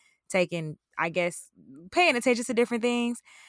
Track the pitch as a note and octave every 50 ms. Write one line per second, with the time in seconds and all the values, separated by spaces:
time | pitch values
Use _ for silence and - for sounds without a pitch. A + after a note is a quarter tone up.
0 | _ _ _ _ _ - - F#3 F3+ E3+ F3 E3+ D#3+ D#3 D3+ _ _ _ - -
1 | D#3+ E3+ E3 F3+ F3 F3 - - - - _ - D2+ - C3+ D3+ E3+ F#3+ - E4+
2 | F4+ E4 B3+ A#3+ - C4 A#3+ A3+ A#3 - A#3+ A#3 A#3+ - A#3+ A3+ A3+ A#3+ A#3+ A#3+
3 | A#3+ A#3+ A#3+ - _ - - - -